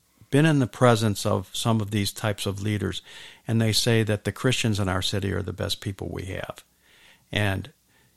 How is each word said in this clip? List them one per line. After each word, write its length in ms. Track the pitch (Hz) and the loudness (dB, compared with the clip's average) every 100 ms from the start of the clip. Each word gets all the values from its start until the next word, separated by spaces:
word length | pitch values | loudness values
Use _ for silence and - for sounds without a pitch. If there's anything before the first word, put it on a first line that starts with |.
| _ _ - | _ _ 0
been 160 | 139 160 | 4 6
in 120 | 143 | 4
the 80 | 113 | 2
presence 580 | - 123 117 113 98 | 4 4 6 2 0
of 240 | 107 101 101 | 0 -2 -2
some 280 | - 120 113 | -4 0 0
of 100 | 101 | 0
these 200 | 107 98 | -2 -2
types 340 | - 110 101 101 | -2 -4 -2 -4
of 140 | 98 | -4
leaders, 400 | 104 104 98 92 - - - - - | -2 -2 -2 -6 -12 -20 -20 -14 -2
and 140 | 113 | 2
they 120 | 113 | 2
say 300 | 104 120 113 | 2 4 4
that 220 | 110 104 | 2 0
the 80 | - | -2
Christians 480 | - 131 123 120 104 | -2 0 0 0 0
in 80 | 98 | 0
our 140 | 92 | -2
city 300 | - 101 98 | -2 -2 -2
are 100 | 95 | -4
the 100 | 95 | -4
best 280 | 95 98 101 | -6 -6 -6
people 280 | 101 95 87 | -8 -8 -8
we 140 | 85 92 | -8 -8
have. 380 | 92 - - - _ _ _ - _ - | -10 -10 -12 -18 _ _ _ -20 _ -6
And, 380 | - 104 95 101 - _ _ _ | -2 -2 -2 -6 -16 _ _ _